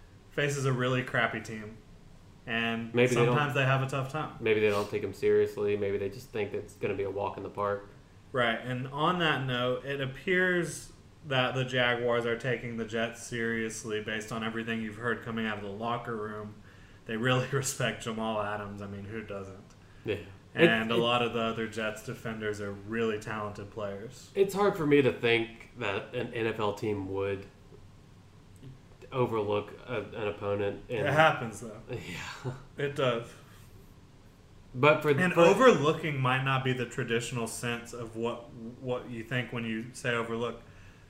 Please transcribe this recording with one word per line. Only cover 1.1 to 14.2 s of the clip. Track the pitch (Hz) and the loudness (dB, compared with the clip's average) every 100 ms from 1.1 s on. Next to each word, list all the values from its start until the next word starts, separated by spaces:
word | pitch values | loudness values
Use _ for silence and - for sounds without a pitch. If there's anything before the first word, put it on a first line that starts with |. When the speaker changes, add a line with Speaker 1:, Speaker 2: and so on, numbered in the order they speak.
| 127 113 113 | 0 0 0
Speaker 1:
team, | 107 110 107 - - - - - - - - | -8 -10 -10 -14 -18 -20 -20 -20 -20 -16 -4
and | 117 117 113 113 | -2 0 -2 0
Speaker 2:
Maybe | 120 123 120 | 4 4 6
they | |
don't | 120 | 4
Speaker 1:
sometimes | 123 143 | 4 2
they | 135 | 2
have | 131 135 | 4 4
a | 131 | 2
tough | 139 131 | -2 -4
time. | 156 151 - | -4 -6 -2
Speaker 2:
Maybe | 113 107 | 2 4
they | 107 | 4
don't | 104 104 | 4 0
take | 104 | -2
'em | 101 | -4
seriously. | 95 104 104 104 - 104 104 | 0 4 6 4 2 0 0
Maybe | 98 98 | 0 0
they | 98 | -4
just | 110 - | -6 -8
think | 113 98 | -4 -4
it's | 101 - | -4 -8
gonna | - 113 | -4 -4
be | 98 | -2
a | 98 | -2
walk | 98 98 98 | -2 -4 -4
in | |
the | 95 | -8
park. | 98 101 101 101 - - - - | -2 0 0 -4 -20 -20 -20 -6
Speaker 1:
Right, | 127 117 113 | 0 2 0
and | 123 123 131 | -2 -6 -6
on | 143 160 180 | 0 2 2
that | 160 135 | 2 2
note, | 131 123 123 127 | 0 0 0 -2
it | 135 139 | -4 -4
appears | 135 - - 185 185 175 156 - - - - - 156 | -4 -4 0 2 4 2 -2 -6 -14 -18 -20 -14 -2
that | 131 123 127 | 2 2 0
the | |
Jaguars | 127 127 120 117 120 117 117 | 0 2 2 4 2 2 2
are | 117 | 0
taking | 131 117 120 117 | -2 -2 -4 -6
the | |
Jets | 107 113 113 - - | -4 -2 -2 -4 -8
seriously | 120 113 113 110 113 113 107 | -4 -2 0 -2 -4 -6 -4
based | 107 107 | -4 -6